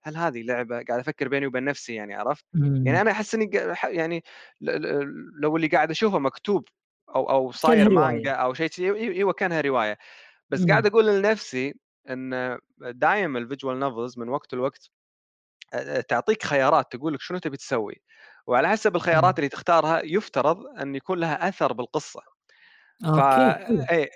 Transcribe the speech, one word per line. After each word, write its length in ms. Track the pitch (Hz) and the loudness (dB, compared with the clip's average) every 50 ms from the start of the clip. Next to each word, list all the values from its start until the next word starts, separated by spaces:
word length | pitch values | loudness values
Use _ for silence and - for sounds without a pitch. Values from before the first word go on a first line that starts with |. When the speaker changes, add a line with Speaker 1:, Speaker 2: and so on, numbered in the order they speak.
| - | -14
Speaker 1:
هل 140 | 151 151 160 | -12 -6 -4
هذه 260 | 170 165 131 120 113 | -4 -4 -4 -4 -4
لعبة؟" 320 | 117 123 120 123 113 120 | -4 -4 -4 -4 -6 -8
قاعد 240 | 120 120 - 120 123 | -8 -6 -4 -4 -4
أفكر 280 | 127 156 151 - 139 123 | -4 -6 -6 -4 -4 -2
بيني 200 | 135 139 139 135 | -2 -2 -2 -2
وبين 160 | 123 127 127 | -4 -2 -2
نفسي، 320 | 143 143 - - - 117 | -4 -4 -6 -8 -10 -10
يعني، 180 | 110 104 101 101 | -10 -10 -10 -8
عرفت؟ 320 | 101 104 120 147 - _ _ - | -6 -4 -4 -4 -6 _ _ 0
Speaker 2:
مم. 300 | 165 143 143 139 135 131 | 2 2 2 2 2 2
Speaker 1:
يعني 160 | 127 147 175 | 2 2 2
أنا 100 | 208 220 | 2 2
أحس 240 | 196 208 214 - - | 0 0 -2 -4 -2
إني 100 | 226 214 | -2 -2
ق-، 280 | 202 175 196 185 180 175 | -2 -2 -2 -2 -4 -4
ح-، 120 | - - | -4 -4
يعني 380 | - 220 170 160 165 170 165 - - - - - - _ _ | -4 -4 -4 -4 -4 -4 -8 -8 -12 -18 -20 -20 -20 _ _
ل-، 100 | 147 147 | -6 -4
ل-، 600 | 165 156 156 170 156 143 143 143 - - 143 - - 151 | -4 -4 -4 -4 -4 -4 -4 -6 -8 -12 -16 -16 -8 -4
لو 140 | 147 151 156 | -2 0 0
اللي 120 | 165 165 156 | 0 0 2
قاعد 240 | 165 165 156 160 | 2 2 2 0
أشوفه 280 | 160 - 220 214 196 170 | 0 0 0 0 2 0
مكتوب 480 | 139 131 - - - - 202 165 117 - _ _ _ _ _ _ _ - - | 0 -2 -2 -4 -2 -2 -2 -2 -2 -6 _ _ _ _ _ _ _ -4 -2
أو، 140 | 131 131 - | -2 0 2
أو 120 | - 135 | 2 0
Speaker 2:
كانها 100 | 131 127 | 0 -2
Speaker 1:
صاير 360 | 120 - - 226 233 220 202 208 | -2 0 2 4 6 8 8 8
Speaker 2:
رواية. 180 | 190 165 160 | 6 6 4
Speaker 1:
مانجا 260 | 156 - 117 113 139 | 4 0 -2 -4 -4
أو 220 | 135 127 127 127 127 | -2 -2 -2 -2 -2
شيء 180 | 135 160 160 | -4 -4 -4
شي، 200 | - 175 180 185 | -4 -2 -2 -2
إي، 200 | 202 214 220 233 | -2 -2 -4 -4
إي، 120 | 180 180 196 | -4 -2 -2
وكانها 380 | 196 170 - 202 185 170 160 | -2 -2 -2 -2 -2 0 0
رواية. 360 | 143 139 131 123 113 107 104 - - - - - - - _ _ _ _ | 0 0 0 0 0 0 -4 -6 -12 -20 -20 -20 -20 -20 _ _ _ _
بس 120 | - 160 | -2 2
Speaker 2:
مم. 60 | 185 170 | 4 4
Speaker 1:
قاعد 180 | 196 214 226 | 4 4 4
أقول 220 | 208 202 226 220 214 | 4 4 4 4 4
لنفسي 720 | 208 196 196 208 220 208 - - - 127 131 143 - - _ _ _ _ _ - | 4 4 2 2 0 0 -4 -6 -6 -4 -4 -6 -6 -10 _ _ _ _ _ -12
إن 500 | 131 127 131 131 127 127 127 127 123 - - _ _ - | -10 -10 -8 -6 -6 -6 -6 -6 -6 -10 -12 _ _ -16
دايم 580 | 139 127 123 127 139 156 190 208 196 165 135 123 | -14 -14 -4 -2 0 2 2 2 0 -2 -2 -4
الفيجوال 420 | 120 117 139 135 - 135 127 131 | -6 -6 -8 -8 -6 -6 -4 -4
نوفلز 400 | 139 139 120 113 117 123 120 120 | -4 -4 -4 -6 -8 -8 -8 -10
من 100 | 117 117 | -8 -6
وقت 240 | 127 151 - _ - | -6 -6 -8 _ -6
لوقت، 360 | 127 127 139 139 _ _ _ _ _ _ _ _ _ _ _ _ _ _ _ _ _ - - - | -4 -4 -4 -6 _ _ _ _ _ _ _ _ _ _ _ _ _ _ _ _ _ -16 -10 -8
آه، 280 | 123 131 139 143 135 | -8 -6 -4 -4 -6
تعطيك 420 | 117 - 131 120 - - 220 214 - | -2 -2 -2 0 0 0 -2 -2 -2
خيارات، 480 | - 147 139 131 135 160 151 127 - | 0 0 2 4 4 4 2 2 -2
تقول 220 | - 120 139 160 151 | -6 -8 -6 -6 -6
لك 80 | 131 | -6
شنو 160 | - - 180 180 | -8 -10 -10 -8
تبي 200 | - 160 135 135 | -8 -8 -10 -10
تسوي، 440 | - - 139 117 107 101 - - _ _ _ _ - - - _ _ - | -6 -4 -4 -4 -4 -4 -10 -16 _ _ _ _ -20 -20 -20 _ _ 0
وعلى 220 | 123 123 139 170 | 2 2 4 4
حسب 260 | 208 214 - 214 175 | 2 2 2 2 2
الخيارات 380 | 175 - 180 165 156 165 185 185 | 2 2 4 6 6 6 6 4
Speaker 2:
مم. 20 | - | 2
Speaker 1:
اللي 120 | 147 139 | 0 -2
تختارها 520 | - - - - 170 165 151 156 165 160 - | -4 -4 0 4 4 4 4 4 2 0 0
يفترض 600 | - 156 202 214 - - - 123 147 170 190 - 269 277 196 | 0 -2 -2 -2 -2 0 2 2 2 2 0 -2 -10 -12 -10
أن 140 | 143 139 139 | -8 -8 -8
يكون 240 | 135 - - 185 180 | -6 -4 -4 -2 -2
لها 280 | 165 165 147 139 170 196 | -2 -2 -2 -2 -2 -2
أثر 260 | 190 - 165 135 123 | -2 0 -2 -2 -2
بالقصة. 600 | 110 123 - - 156 - - - - - _ _ _ _ _ _ _ _ _ _ _ _ _ _ _ | -4 -6 -6 -4 -6 -6 -6 -12 -20 -20 _ _ _ _ _ _ _ _ _ _ _ _ _ _ _
ف-، 180 | - 160 156 147 | -2 2 4 4
Speaker 2:
أوكي، 340 | 135 139 135 131 131 127 - - 196 | 6 6 6 6 6 4 4 2 0
حلو. 220 | - 233 170 131 139 | 0 0 0 0 2
Speaker 1:
إي، 180 | 170 165 147 - - | 0 0 0 0 -2